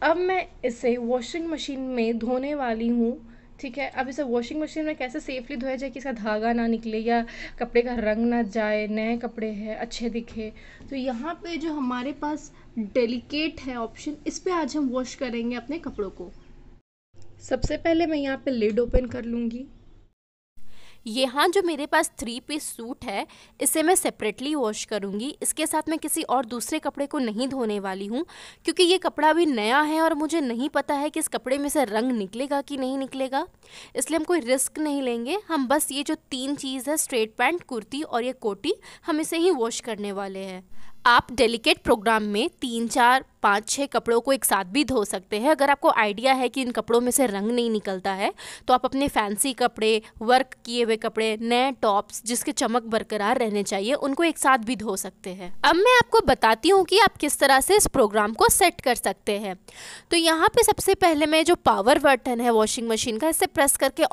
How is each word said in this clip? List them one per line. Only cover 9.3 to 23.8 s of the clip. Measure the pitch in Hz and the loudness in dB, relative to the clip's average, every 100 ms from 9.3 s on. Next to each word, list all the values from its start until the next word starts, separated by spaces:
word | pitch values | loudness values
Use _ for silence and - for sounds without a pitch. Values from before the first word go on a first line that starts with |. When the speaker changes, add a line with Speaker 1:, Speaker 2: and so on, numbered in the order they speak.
| 233 220 | -6 -6
Speaker 1:
हैं | 202 214 220 | -6 -8 -8
अच्छे | 226 - 233 | -10 -6 -6
दिखे। | 226 - 226 214 214 - - - | -6 -8 -10 -12 -12 -20 -20 -12
तो | 269 | -6
यहाँ | 254 233 311 339 | -4 -4 -6 -8
पे | 339 330 | -8 -6
जो | 320 | -6
हमारे | 302 254 247 262 | -4 -4 -4 -6
पास | 285 294 302 - - - 233 | -6 -6 -6 -10 -20 -12 -10
डेलिकेट | 202 254 233 247 - 294 320 - | -4 0 0 -2 -6 -4 -4 -6
है | 262 240 | -10 -8
ऑप्शन, | 226 - 302 294 311 | -8 -8 -10 -8 -8
इस | - | -6
पे | 381 | -4
आज | 349 269 302 | -2 -2 -2
हम | 269 | -2
वॉश | 254 247 | -2 -6
करेंगे | - 254 233 233 240 | -6 -6 -4 -4 -6
अपने | 240 330 | -8 -8
कपड़ों | - 196 190 | -8 -8 -8
को। | - 175 - - - - - _ _ _ - - - | -10 -16 -18 -20 -20 -20 -20 _ _ _ -18 -18 -14
सबसे | - 254 - 302 | -6 -2 -2 -2
पहले | 330 330 330 | 2 2 2
मैं | 302 | 0
यहाँ | 277 269 | -2 -2
पे | 277 | -2
लिड | 247 214 214 | 0 2 2
ओपन | 240 254 247 | 2 2 2
कर | 247 | -6
लूँगी। | 233 233 233 240 285 - - - _ _ _ _ _ - - - - - 226 | -6 -6 -6 -6 -12 -20 -20 -20 _ _ _ _ _ -10 -10 -10 -14 -16 -6
Speaker 2:
ये | 233 | -2
हाँ, | 262 269 349 | 0 2 2
जो | 381 | 2
मेरे | 339 294 294 | 0 -2 0
पास | 320 320 - | 0 0 -4
थ्री | 220 240 | -10 -8
पीस | - 294 - | -8 -8 -8
सूट | - 226 277 | -12 -12 -10
है | 247 202 233 - - - | -8 -8 -8 -12 -16 -4
इसे | 277 320 | 0 2